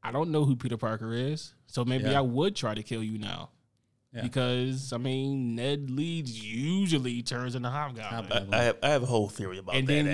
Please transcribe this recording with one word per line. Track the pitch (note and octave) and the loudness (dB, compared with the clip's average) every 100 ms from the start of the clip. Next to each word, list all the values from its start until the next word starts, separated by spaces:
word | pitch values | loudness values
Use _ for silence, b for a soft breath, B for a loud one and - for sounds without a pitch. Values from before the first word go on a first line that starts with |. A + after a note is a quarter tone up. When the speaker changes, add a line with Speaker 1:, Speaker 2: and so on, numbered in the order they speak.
Speaker 1:
"I | - | -4
don't | B2 E3 | -2 0
know | D3+ C#3+ | 4 4
who | B2+ | 4
Peter | B2+ A#2+ | 0 -2
Parker | A2+ A2 A2+ | -2 -4 -2
is, | A#2 C3 D#3 - _ _ | -2 0 -2 -8 _ _
so | - | -2
maybe | A#2+ C3 C3 | 0 2 4
Speaker 2:
Yeah. | C#3 | 4
Speaker 1:
I | |
would | C3 A#2+ F3+ G#3 | 4 2 2 0
try | A#2 | -2
to | G#2+ | -4
kill | G#2+ A2+ | -4 -4
you | A2 A2 | -4 -4
now"? | G#2 F2+ D#2+ _ _ _ _ _ _ | -6 -8 -10 _ _ _ _ _ _
Speaker 2:
Yeah. | A#2 | -6
Speaker 1:
Because, | A#2+ C3 B2 B2 B2+ C3 C3+ | -4 0 2 2 0 -2 -4
I | B2 | -4
mean, | C3 C3 C3+ C#3 B2 A#2 | -2 0 0 0 -2 -2
Ned | C3 C#3+ C#3 | -2 -2 -2
Leeds | C3 E3 E3 C#3 A2 | -2 -2 -2 -6 -8
usually | G#2+ A2+ C#3+ F#3+ G3 D#3+ B2+ A#2+ | -6 -2 0 2 4 4 2 -2
turns | A#2+ B2 B2 | -4 -4 -4
into | B2 B2 | -4 -2
Hobgoblin. | C#3 D3 A#2+ G#2+ | -2 -4 -6 -6
Speaker 2:
Hobgoblin. | A#2 G2 A2+ G2 | -6 0 -2 2
Speaker 3:
I, | G#2+ | 4
I | |
have, | A#2+ G#2+ | 4 4
I | C#3+ | 2
have | D3 | 2
a | B2 | 4
whole | A#2 G#2 | 2 2
theory | - G2 F#2 | -2 -6 -6
about | F#2 | -2
Speaker 1:
And | C3 C3 | 0 4
Speaker 3:
that, | |
Speaker 1:
then | D3 D3 | 4 4